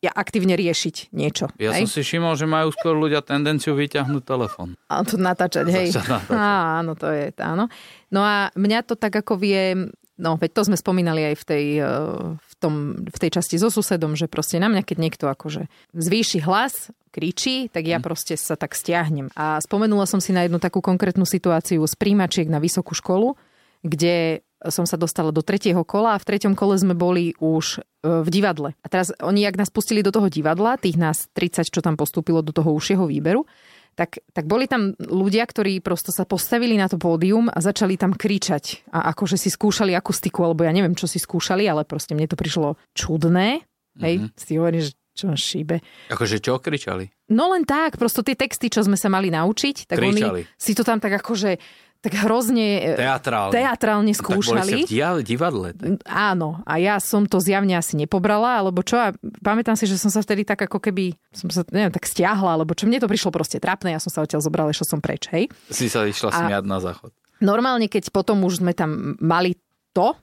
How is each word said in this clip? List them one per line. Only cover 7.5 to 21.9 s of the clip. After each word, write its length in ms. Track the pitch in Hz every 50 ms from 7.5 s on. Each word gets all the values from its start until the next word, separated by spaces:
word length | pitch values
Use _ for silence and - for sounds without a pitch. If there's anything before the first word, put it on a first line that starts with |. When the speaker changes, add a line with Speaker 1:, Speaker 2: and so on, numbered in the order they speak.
| 160 175 214 240 - - - - - - _ _
Speaker 1:
No 120 | - 196
a 320 | 202 208 208 202 202 190 _
mňa 260 | 185 196 208 214 226 233
to 120 | - 233
tak 200 | 220 - 214 196
ako 180 | 214 208 - 226
vie, 540 | 185 190 202 196 196 190 185 185 190 185 - - _ _ _ _
no, 200 | - 175 165 160
veď 140 | 156 - 160 _
to 100 | - 202
sme 140 | 185 208
spomínali 480 | 165 - - 185 185 175 170 160 160 156
aj 100 | 151 147
v 80 | - -
tej, 180 | - 165 147 147 147 147 151
e, 60 | 147 139 127 127 151 - - - - 170 160
v 180 | 156 _ _ -
tom, 180 | _ - 160 151 151 147 147 - -
v 180 | - - - -
tej 120 | - 170 -
časti 240 | 175 165 - -
so 140 | 165 190 233
susedom, 420 | 208 220 202 - 196 170 160 156 151
že 140 | 147 170
proste 320 | 156 - - 151 - - 170
na 100 | 180 214
mňa, 140 | 226 190 190
keď 140 | - 180 156
niekto 260 | 165 160 - - -
akože 380 | 143 135 - - 156 147 156 156 151 _ _ _ _
zvýši 480 | _ 170 160 175 180 220 226 - - 185 147
hlas, 500 | 165 185 202 240 - - - - - 226 _ _ _
kričí, 600 | _ - 156 170 - - - 262 262 262 262 233
tak 180 | _ 175 160
ja 100 | 165 170
Speaker 2:
Mhm. 80 | 165 123
Speaker 1:
proste 300 | 165 165 156 - - 165
sa 220 | 156 - - 165
tak 180 | - - 147 -
stiahnem. 580 | - - - 170 170 170 156 156 143 135 131 -
A 240 | - 151 156 156 151
spomenula 460 | 151 - - 202 214 220 208 202 196
som 140 | 185 - 196
si 120 | 175 -
na 120 | 190 180 175
jednu 160 | 175 170 175
takú 220 | - 185 - 196
konkrétnu 440 | 175 - 185 180 - 185 180 - 190
situáciu 560 | - - 185 - 185 170 160 - - 190 165
z 140 | 156 156